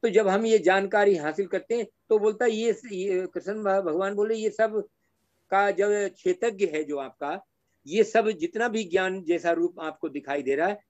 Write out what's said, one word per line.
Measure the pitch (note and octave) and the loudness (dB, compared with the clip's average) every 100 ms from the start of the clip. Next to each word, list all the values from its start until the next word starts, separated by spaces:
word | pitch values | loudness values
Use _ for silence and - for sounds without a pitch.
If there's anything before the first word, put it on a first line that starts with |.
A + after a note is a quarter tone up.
तो | A#3 | 4
जब | G3 G3+ | 4 4
हम | G3 A3+ | 2 4
ये | A3 | 4
जानकारी | D#3 F#3+ G3 G#3+ G3+ F#3 | 6 4 2 4 4 4
हासिल | D3+ D3+ F#3+ | 0 -4 -4
करते | F#3 - | -4 -4
हैं, | A#3 G#3+ _ _ | -4 -4 _ _
तो | G#3+ | 2
बोलता | G#3 G#3+ | 2 2
है, | B3 | 0
"ये, | A3 A3+ G#3 B3 | 2 0 -2 -6
ये," | F#3+ G3 F#3 F3+ | -6 -2 -2 -4
कृष्ण | F3 E3+ G#3+ | -8 -8 -4
भ-, | G#3 G3 | 0 0
भगवान | F3+ D#3+ G3 | 0 -2 -2
बोले, | G3+ G#3+ | -2 -2
"ये | A3+ G#3+ | 0 -2
सब | G#3 A3 G#3+ G3+ _ _ _ _ _ _ | 0 -2 -2 -8 _ _ _ _ _ _
का | G3 G3+ | 2 2
जो | F#3 G3+ G#3 G3+ | 2 0 0 -2
क्षेत्रज्ञ | - F3+ F3+ A#3 G3 F#3+ | -4 -4 0 -2 0 -2
है | D#3 | -2
जो | D3+ C#3+ | -4 -6
आपका, | C3 _ C#3+ F3+ _ _ _ _ C3+ | -8 _ -8 -8 _ _ _ _ -6
ये | F#3+ | 0
सब | G#3+ A3+ G#3+ | 2 2 0
जितना | F#3+ E3+ G#3+ A#3+ | -2 -6 -4 -4
भी | G#3+ | -4
ज्ञान | F#3+ F3+ F#3 F#3+ | -2 -2 -2 -4
जैसा | E3 E3+ E3+ | -4 -2 0
रूप | E3 F3 F3 | 0 -2 -4
आपको | D#3+ D#3 D#3+ | -12 -8 -8
दिखाई | C#3+ C#3 C#3+ | -8 -6 -6
दे | C3 | -2
रहा | C#3 F3 | -2 -2
है | G#3 | -4